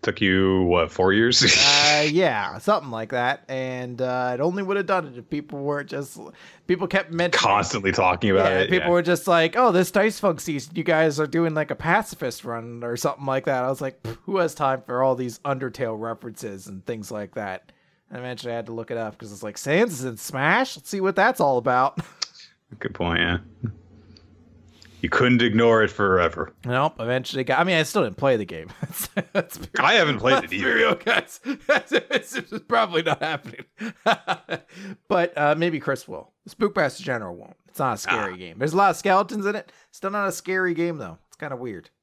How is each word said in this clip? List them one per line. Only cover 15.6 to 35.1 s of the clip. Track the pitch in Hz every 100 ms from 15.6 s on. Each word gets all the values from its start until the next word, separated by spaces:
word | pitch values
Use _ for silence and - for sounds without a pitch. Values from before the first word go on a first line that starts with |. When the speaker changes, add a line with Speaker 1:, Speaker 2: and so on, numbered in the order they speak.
| 131 - 123 110
Speaker 2:
references | 113 113 120 104 113 98 95
and | 95 92
things | 117 104
like | 107 101
that?" | - 101 92 _ _ _ _ _
And | 123
eventually | 127 123 123
I | 117
had | 110
to |
look | 113 110
it | 117
up | 110 -
'cause | 110
it's | 101
like, | 107 101
"Sans | 139 160 233
is | 151
in | 127 113
Smash? | - 135 143 202 262 -
Let's | -
see | 202
what | 190
that's | 190 208 254
all | 151 127
about." | 120 123 135 - - - - -
<laughs> | - _ _ 110
Speaker 1:
Good | -
point, | - 87 85
yeah. | 85 87 - - 117 - - - - - - _ _ - - _ - -
You | -
couldn't | - 123 123
ignore | 117 104 117 113
it | 107
forever. | - 101 92 85 82 - _
Speaker 2:
Nope, | 123 123 151 -
eventually | 117 127 123 139
got, | 127 135
I |
mean, | 175 170
I |
still | 151 -
didn't | 127 90
play | 139 120
the |
game. | 98 82 82 -
<laughs> |
That's, | - - - - -
that's | 202 - - - -
Speaker 1:
I | 139
haven't | 220 160 123
played | 113
Speaker 2:
let's | 269
Speaker 1:
it | -
Speaker 2:
be | -
Speaker 1:
either. | - 233
Speaker 2:
real, | 226
guys. | - - 214 - -
<laughs> | 240 277 - 285 -
This | 269 - 269 - 262
is | - 220 -
probably | 233 214 170
not | 165 147
happening. | 156 151 139 - - _
<laughs> | 220 - - - - 170 - 165 _ 180 196 196
But, | _